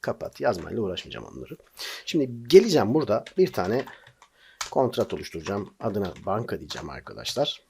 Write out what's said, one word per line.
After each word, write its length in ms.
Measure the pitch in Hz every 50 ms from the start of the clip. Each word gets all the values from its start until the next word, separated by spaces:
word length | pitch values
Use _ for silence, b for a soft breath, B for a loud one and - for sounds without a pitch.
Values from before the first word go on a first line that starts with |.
| -
Kapat. 360 | - 113 - - - - -
Yazmayla 400 | 139 135 107 87 80 80 87 113
uğraşmayacağım 440 | 110 95 90 82 - - - - -
onları. 320 | - - 65 64 - 160 - - _ _ B B B B B B
Şimdi 420 | - - 165 139 127 120 117 117 120
geleceğim 460 | 147 190 220 233 170 147 104 101 123
burada 300 | 156 147 107 104 113 - - - -
bir 160 | 185 170 -
tane 320 | - 107 92 110 131 139 B B B B B B B b b b b b b b b - -
kontrat 420 | - - 135 117 - - 110 - -
oluşturacağım. 600 | - - - - 82 78 78 101 101 101 92 _ _
Adına 340 | - 117 98 104 98 90 - - -
banka 340 | 98 95 107 120 - 104 -
diyeceğim 300 | 80 73 - - - 78
arkadaşlar. 720 | 67 65 64 - - - - - - 120 143 151 147 - _ _